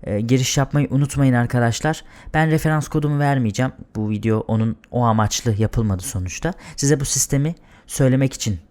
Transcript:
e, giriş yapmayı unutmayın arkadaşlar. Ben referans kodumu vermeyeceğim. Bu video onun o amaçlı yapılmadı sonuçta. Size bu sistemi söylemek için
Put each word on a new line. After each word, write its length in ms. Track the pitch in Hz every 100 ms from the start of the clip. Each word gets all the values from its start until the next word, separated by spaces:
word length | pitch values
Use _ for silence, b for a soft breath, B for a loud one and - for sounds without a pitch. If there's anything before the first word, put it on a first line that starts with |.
e, 180 | - 104
giriş 360 | 113 127 131 -
yapmayı 300 | 135 147 143
unutmayın 420 | 135 143 135 135
arkadaşlar. 680 | 123 120 123 120 113 160 160 - B B
Ben 180 | 160 160
referans 360 | 156 160 156 143
kodumu 320 | 156 147 147
vermeyeceğim. 520 | 143 139 117 101 127 - - -
Bu 140 | 107
video 300 | 107 110 110
onun 380 | - 113 113 110 -
o 120 | 123
amaçlı 520 | 120 110 107 - 120 104
yapılmadı 460 | 110 - 110 92
sonuçta. 500 | 90 95 90 - 165 175 B B
Size 240 | 139 147
bu 60 | 139
sistemi 500 | - - 139 147 170 B B B
söylemek 460 | - 135 131 135
için 260 | - - 92 -